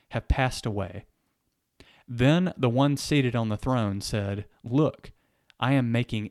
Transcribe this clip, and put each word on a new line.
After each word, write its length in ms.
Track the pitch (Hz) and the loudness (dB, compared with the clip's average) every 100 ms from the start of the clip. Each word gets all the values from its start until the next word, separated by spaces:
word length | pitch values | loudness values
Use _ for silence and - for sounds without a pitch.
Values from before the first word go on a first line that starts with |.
| _ | _
have 180 | 117 - | -4 -2
passed 380 | - 131 - 117 | 0 0 -2 -4
away.' 400 | 101 95 95 - _ _ _ _ _ _ _ - _ - | -4 -6 -10 -16 _ _ _ _ _ _ _ -20 _ -10
Then 440 | 120 127 165 180 - | 2 4 4 2 0
the 140 | 127 | 0
one 260 | 120 143 143 | 4 2 2
seated 400 | - 147 127 120 | 0 2 2 0
on 120 | 110 | -2
the 80 | 104 | -2
throne 440 | 135 127 104 98 | 0 0 0 -2
said, 460 | - 110 101 101 107 _ | -4 -4 -2 -4 -8 _
'Look, 480 | - 127 151 - - - _ _ _ - | -2 0 0 -2 -14 -20 _ _ _ -4
I 140 | 123 | 0
am 200 | 139 120 | 2 2
making 380 | 117 120 113 104 | 0 -2 -4 -6